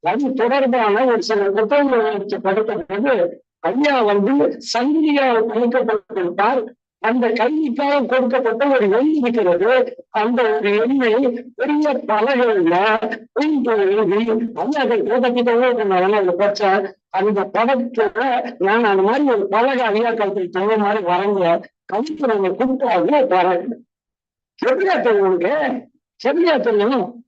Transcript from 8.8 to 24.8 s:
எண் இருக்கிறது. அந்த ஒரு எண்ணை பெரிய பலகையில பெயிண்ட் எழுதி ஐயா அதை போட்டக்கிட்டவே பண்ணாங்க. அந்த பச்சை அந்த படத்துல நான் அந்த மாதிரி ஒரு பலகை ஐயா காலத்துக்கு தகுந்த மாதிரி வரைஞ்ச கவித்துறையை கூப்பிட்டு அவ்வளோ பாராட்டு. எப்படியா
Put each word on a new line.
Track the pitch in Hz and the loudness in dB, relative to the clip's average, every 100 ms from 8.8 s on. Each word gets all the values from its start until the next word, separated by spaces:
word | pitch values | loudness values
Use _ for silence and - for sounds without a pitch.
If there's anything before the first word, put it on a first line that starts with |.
| 208 | 2
எண் | 214 294 | 2 2
இருக்கிறது. | 311 240 233 180 175 202 262 - - - | 0 0 0 2 2 2 2 0 -6 -8
அந்த | 220 220 247 233 214 | -4 -2 0 0 0
ஒரு | 202 208 | 0 0
எண்ணை | 233 269 247 220 269 240 - | 0 0 2 2 0 -2 -10
பெரிய | - 262 294 302 262 - | -6 -2 0 0 -2 -2
பலகையில | 214 226 269 247 208 165 175 208 220 214 214 - | 0 0 2 2 2 2 2 2 0 -2 -8 -8
பெயிண்ட் | - 302 302 233 | -4 0 0 0
எழுதி | 220 196 202 208 202 233 220 233 | 0 2 0 0 0 0 -2 -4
ஐயா | - 185 302 | -6 -4 -2
அதை | 262 220 | 0 0
போட்டக்கிட்டவே | - 240 247 240 240 233 254 240 | 0 0 0 0 0 2 2 0
பண்ணாங்க. | 208 185 180 208 | 0 0 2 2
அந்த | 185 | 0
பச்சை | 175 202 208 202 190 196 - _ | 0 0 0 0 0 -2 -10 _
அந்த | 185 202 202 185 | -2 0 0 -2
படத்துல | 202 233 269 233 - 214 220 269 240 247 - | -2 0 0 -2 -2 -2 0 -2 -2 -4 -4
நான் | 190 220 | 0 2
அந்த | 226 196 | 2 2
மாதிரி | 190 262 294 | 2 2 2
ஒரு | 220 196 | 0 0
பலகை | 202 254 262 | 0 0 0
ஐயா | 233 208 233 | 0 0 0
காலத்துக்கு | 226 202 202 175 180 | 0 -2 -2 -4 -2
தகுந்த | 202 220 | 0 0
மாதிரி | 202 214 | 0 0
வரைஞ்ச | 175 180 202 196 175 170 - _ _ | 0 0 0 0 2 0 -4 _ _
கவித்துறையை | 196 294 311 269 214 190 185 | -6 -4 -4 -2 0 0 -2
கூப்பிட்டு | 262 262 262 | -2 -2 0
அவ்வளோ | 190 190 294 - | 0 2 2 2
பாராட்டு. | 185 180 175 190 233 - _ _ _ _ _ _ _ - | 2 2 0 -4 -10 -14 _ _ _ _ _ _ _ -2
எப்படியா | 262 | 0